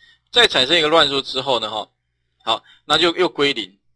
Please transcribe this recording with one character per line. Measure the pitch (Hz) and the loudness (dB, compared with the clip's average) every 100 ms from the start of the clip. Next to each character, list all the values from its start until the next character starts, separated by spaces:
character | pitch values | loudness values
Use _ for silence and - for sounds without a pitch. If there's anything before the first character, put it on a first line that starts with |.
| _ _ _ | _ _ _
再 | - 339 | 0 2
产 | 143 127 | 2 0
生 | 170 | 0
一 | |
个 | 151 | 2
乱 | 165 143 | 2 2
数 | 139 | -2
之 | 135 131 | -4 -6
后 | 135 117 | -2 -4
呢， | 107 | -4
哈， | 110 95 _ _ _ _ _ | -6 -8 _ _ _ _ _
好， | - 110 - _ - | -6 -6 -6 _ -4
那 | 156 | 0
就 | 175 165 | 0 2
又 | 175 | -2
归 | - 143 | 0 -2
零， | 127 95 _ _ | -2 -8 _ _